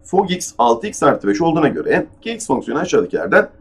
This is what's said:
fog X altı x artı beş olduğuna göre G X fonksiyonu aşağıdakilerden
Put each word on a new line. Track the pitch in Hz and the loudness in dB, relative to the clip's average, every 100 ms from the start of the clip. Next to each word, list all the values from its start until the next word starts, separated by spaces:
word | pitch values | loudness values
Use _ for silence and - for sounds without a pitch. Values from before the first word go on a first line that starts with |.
fog | - 185 185 | -2 0 0
X | 180 - - | -2 -6 0
altı | 120 117 208 | 2 2 -2
x | - | 0
artı | 147 - 98 | 0 2 0
beş | 101 | 0
olduğuna | 165 160 143 | 2 2 0
göre | 78 - 175 - - | 0 0 -2 -2 -10
G | 226 | -10
X | 233 - | -8 -4
fonksiyonu | 123 - 135 | -4 -2 -4
aşağıdakilerden | 180 131 90 90 95 135 - - | 0 0 0 -4 2 2 2 -6